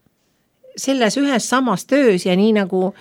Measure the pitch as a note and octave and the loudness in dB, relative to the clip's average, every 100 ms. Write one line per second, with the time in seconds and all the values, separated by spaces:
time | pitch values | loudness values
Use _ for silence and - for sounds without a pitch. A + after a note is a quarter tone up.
0 | _ _ _ _ _ _ - - - C4+ | _ _ _ _ _ _ -20 -10 -4 0
1 | A3 B3+ C#4+ A#3+ - B3+ B3+ F#3 - C4+ | 0 0 0 -2 -2 -2 0 -2 0 2
2 | C4 F3+ F#3+ F#3 G#3+ G#3+ F#3 F#3 F#3 - | 2 2 0 2 2 2 0 -2 -4 -6